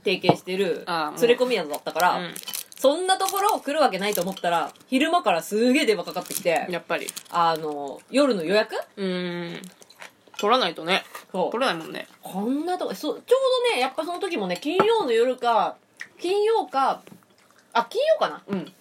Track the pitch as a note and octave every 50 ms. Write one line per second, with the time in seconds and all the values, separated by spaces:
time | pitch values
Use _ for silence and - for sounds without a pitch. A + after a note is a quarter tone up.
0 | - G3+ F3+ F3+ - D#3+ - - - F3+ F#3 F#3+ G3 F3 D3+ - - F3+ E3+ E3
1 | D#3 D3+ C#3+ E3 A#3+ A#3 A#3+ A#3+ B3+ B3+ A#3+ F#3+ D#3+ C#3+ D3 - - D#3 - D#3+
2 | F3+ F3 C3 F3+ F3 E3 - - - - - - - - - - - C4+ D4 F4
3 | F#4 F#4 F#4+ F#4 F#4+ F#4+ G4 F#4+ G4+ G#4+ F#4+ C#4 - C4+ D4 D#4+ C#4 A#3+ F#3+ F3+
4 | G3 G#3+ G3+ F#3+ E3+ F#3+ F3+ - - F3 F3 E3 D3 - - - - _ B3+ C4
5 | D#4 D#4+ E4+ F4 F4 G3+ F3 D#3+ D#3 - G3+ G#3+ A#3+ B3+ B3 D#4 D4 A3+ G3+ E3+
6 | E3 E3+ - F3+ F3 - - - F#3 F3 D#3+ C#3+ - - F3 E3 - - E3 D3
7 | - - - - - - - F3 E3+ E3 D#3+ D#3 D#3+ D3+ D3 C#3+ C#3+ C#3 - -
8 | - - G#3+ C4 D4 C4 A3 F3+ D#3 E3 G3+ G#3+ A#3+ - F#4+ C5 - - _ G#3
9 | G3 F#3 F3+ F3+ F3+ F3 F3 F3 E3+ E3+ E3+ - - F#3 - _ - - - -
10 | - - - _ _ - - - G#3 G#3 B3 C4 G#3 F3 D#3 - D#3+ E3+ F#3+ -
11 | - - - - - - - F#3 E3+ - - A#3 C4 A3+ E3+ E3 D#3+ - - -
12 | - - - _ - - F3+ F#3+ G#3 A#3+ C4+ D4 E4 F4+ F4+ F4+ D#4 - G3 -
13 | D4 D4 - - - - A#4+ C5+ C5+ B4+ B4+ B4 B4 A#4+ G4+ B3 C4 C4 - D#4+
14 | D#4+ E4+ F4 F4 G4 F4+ E4+ A3 G3 F3+ F3+ - - D4 F4 F#4+ G4+ A4 A#4 A4
15 | F4+ B3+ A3+ A3+ A#3+ B3+ B3 B3 A#3+ A#3+ A3+ G#3 F3 D3+ - - _ _ _ -
16 | - - _ - - F4 G4+ G#4 G#4 A4 A4+ G#4 D4+ - - C4+ C4+ A3+ - -
17 | - - - - _ _ _ _ _ _ _ _ _ _ - A#3 A#3+ - - A4+
18 | D5 D#5+ D#5 - G3 - - - - - G3+ F3+ D3+ - - _